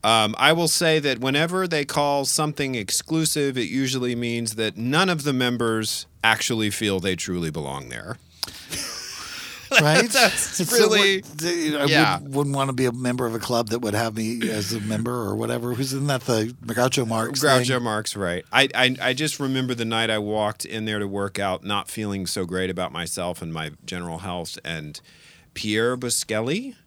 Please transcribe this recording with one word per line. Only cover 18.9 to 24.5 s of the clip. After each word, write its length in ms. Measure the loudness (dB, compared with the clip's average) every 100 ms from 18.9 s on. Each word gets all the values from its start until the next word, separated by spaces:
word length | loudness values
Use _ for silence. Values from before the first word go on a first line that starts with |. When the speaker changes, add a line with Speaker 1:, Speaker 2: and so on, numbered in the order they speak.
| 2
Speaker 1:
I 120 | -2
just 280 | 0 -2 -2
remember 320 | -2 -2 -2 -2
the 80 |
night 260 | -2 0 2
I 100 | 0
walked 440 | 0 0 0 -2
in 220 | -8 -6 -4
there 140 | -4
to 80 | -4
work 300 | -4 -4 -2
out, 280 | -2 -2 -2
not 240 | -4 -4
feeling 380 | -6 -4 -4 -4
so 180 | -4 -4
great 240 | -2 -2
about 240 | -2 -4
myself 480 | -6 -6 -4 -6 -6
and 120 | -8
my 180 | -8 -8 -12 -12
general 340 | -10 -8 -8
health, 380 | -8 -8 -8